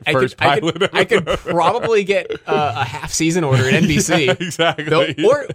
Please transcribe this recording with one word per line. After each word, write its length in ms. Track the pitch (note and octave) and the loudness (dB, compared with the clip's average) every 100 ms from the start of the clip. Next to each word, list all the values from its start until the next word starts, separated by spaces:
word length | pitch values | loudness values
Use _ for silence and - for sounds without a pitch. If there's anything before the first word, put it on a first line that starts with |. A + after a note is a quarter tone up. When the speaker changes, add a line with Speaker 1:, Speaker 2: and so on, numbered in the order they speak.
| D#3 | -2
Speaker 1:
I, 40 | |
I 20 | |
Speaker 2:
first 240 | C3 B2+ - | 0 0 0
Speaker 1:
could, 80 | C#3 | 2
I 140 | C#3 | 2
Speaker 2:
pilot. 180 | E3 E3 | 0 -2
Speaker 1:
could, 120 | F#3+ | -2
I 120 | E3 | 0
could 220 | F#3+ G#3 D#3 | 2 0 0
Speaker 2:
<laughs> 180 | F#3+ - | -4 -2
Speaker 1:
probably 540 | F3 E3+ A3+ - G#3+ | 0 2 0 0 0
get, 260 | F#3+ F#3+ - - - | 0 -2 -2 -10 -4
uh, 260 | D#3 D3 B2+ | -2 -2 -2
a 80 | |
half 280 | C3 D3 - | -6 -6 -8
season 300 | - D#3+ F3 | -2 0 0
order 240 | D3 C3 B2+ | 0 2 2
at 80 | |
N 140 | D3 - | 2 2
B 100 | D3+ | 2
C. 280 | D#3 F3 C3 | 2 0 0
Speaker 2:
<laughs> 0 | |
Yeah, 80 | - | -2
exactly. 460 | F3 - E3 D#3 | -4 0 0 0
Speaker 1:
They'll, 420 | D3+ D#3 E3+ C3+ F#3 | 0 0 0 2 2
or, 180 | C#4+ - | 2 -2